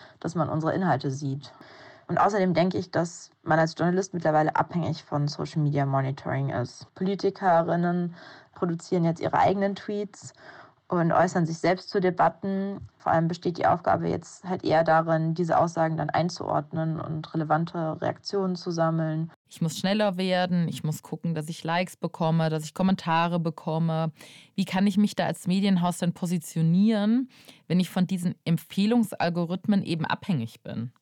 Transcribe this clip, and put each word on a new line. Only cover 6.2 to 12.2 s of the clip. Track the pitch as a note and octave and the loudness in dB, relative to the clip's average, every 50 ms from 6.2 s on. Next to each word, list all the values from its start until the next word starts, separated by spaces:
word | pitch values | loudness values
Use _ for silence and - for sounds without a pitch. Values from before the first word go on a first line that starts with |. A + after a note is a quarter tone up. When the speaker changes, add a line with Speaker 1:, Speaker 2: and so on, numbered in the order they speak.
| - - C3 C3+ C#3 C3+ | -6 -4 -2 -2 -2 -2
Speaker 1:
ist. | - B2 B2 B2+ - - - - _ | -2 -4 -4 -6 -8 -14 -20 -20 _
Politikerinnen | - - F#3+ G3+ F#3+ - G4 F#3+ - G3+ F#3 E3 E3 E3 E3 E3 F3 F3 F3 F3 F3 F3 E3+ E3+ - - - - - - _ _ | -4 -2 -2 -2 0 -2 -2 -2 0 2 4 4 4 4 2 2 2 2 0 0 0 -2 -4 -6 -10 -16 -20 -20 -20 -20 _ _
produzieren | - F#3 F3 E3 E3 - - F#3+ F3+ E3+ | -4 -4 -4 -2 -4 -4 -2 0 2 2
jetzt | E3 D#3+ - | 2 0 0
ihre | - - - - | -2 -2 2 2
eigenen | G3 G3+ G3 G3 G3 G3+ G3 | 2 2 2 2 0 -2 -2
Tweets | - - - G#3 G3+ G#3 G3 - - - - - - - - - - - - _ _ _ - | -4 -6 -6 -6 -4 -6 -6 -10 -16 -18 -20 -20 -20 -20 -20 -20 -20 -20 -20 _ _ _ -4
und | F#3 F3 E3 E3 | 0 0 2 4
äußern | - - E3+ F#3 - F#3 E3 | 4 4 2 2 2 0 0
sich | D#3+ E3 - | 0 -2 -2
selbst | - E3 - C#4 - - | 0 0 0 0 -2 -4
zu | - G3+ | -2 0
Debatten. | F3+ F#3 F3 - | 0 2 2 2